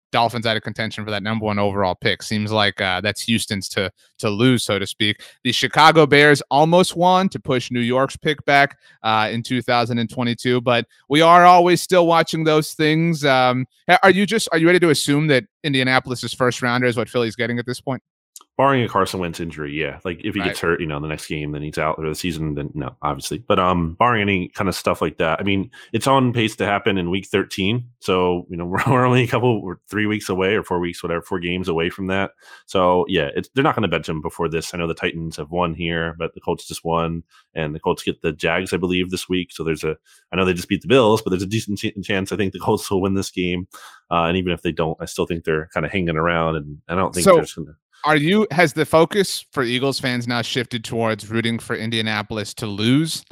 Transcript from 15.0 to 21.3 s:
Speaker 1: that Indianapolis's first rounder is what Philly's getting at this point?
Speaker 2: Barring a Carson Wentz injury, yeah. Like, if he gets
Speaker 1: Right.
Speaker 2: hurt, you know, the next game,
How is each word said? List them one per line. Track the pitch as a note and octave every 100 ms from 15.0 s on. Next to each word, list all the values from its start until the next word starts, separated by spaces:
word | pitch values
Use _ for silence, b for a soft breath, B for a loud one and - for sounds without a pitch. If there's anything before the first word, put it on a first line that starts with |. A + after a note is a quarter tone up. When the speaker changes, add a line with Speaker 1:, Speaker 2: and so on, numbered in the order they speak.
| - C#3+ D#3
Speaker 1:
that | C3 G#2+ _
Indianapolis's | D3+ C3+ B2+ C3 C3 A#2+ D3
first | - B2+ A#2
rounder | B2+ B2 B2
is | A#2
what | A2
Philly's | B2+ A#2 G#2+
getting | A#2 A#2+
at | B2
this | B2
point? | - B2 _ _ _ - _ -
Speaker 2:
Barring | C3+ C3+
a | G#2+
Carson | G2+ F#2 F#2+
Wentz | F2 D#2+
injury, | E2 D2+ D2
yeah. | D2 D2 D2+ F#2+
Like, | E2
if | G#2+ G#2
he |
gets | F#2+ G2
Speaker 1:
Right. | E2+
Speaker 2:
hurt, | -
you | E2
know, | D2
the | D2+
next | D2+
game, | -